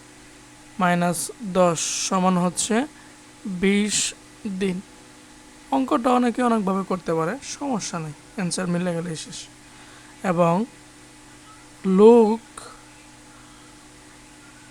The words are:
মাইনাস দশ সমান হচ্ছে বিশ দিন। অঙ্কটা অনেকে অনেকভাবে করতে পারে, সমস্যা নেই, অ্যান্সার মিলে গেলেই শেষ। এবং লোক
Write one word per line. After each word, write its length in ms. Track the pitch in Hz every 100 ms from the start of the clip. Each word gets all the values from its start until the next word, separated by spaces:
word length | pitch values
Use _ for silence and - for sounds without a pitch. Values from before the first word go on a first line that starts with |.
| - - - - - - - -
মাইনাস 380 | 180 175 175 170 - - 208 185
দশ 200 | 175 160 - - -
সমান 280 | 190 185 180
হচ্ছে 320 | 180 - - 220 302 - - - - - 226 180
বিশ 340 | 196 202 208 - - - - - 220 185
দিন। 160 | 196 180 - - - - - - - - -
অঙ্কটা 360 | 269 254 294 247 247
অনেকে 220 | 247 233 240
অনেকভাবে 340 | 226 190 190 185
করতে 220 | 185 - 165
পারে, 160 | 160 262 - -
সমস্যা 400 | 285 220 - 170
নেই, 100 | 156 - -
অ্যান্সার 320 | - 175 - 180
মিলে 180 | 175 180 170
গেলেই 220 | 175 156
শেষ। 140 | - - - - - - - - - - 196
এবং 240 | 170 170 180 240 - - - - - - - - - - -
লোক 560 | 190 185 220 240 214 226 - - - - - - - - - - - - - - - - - - - - - - -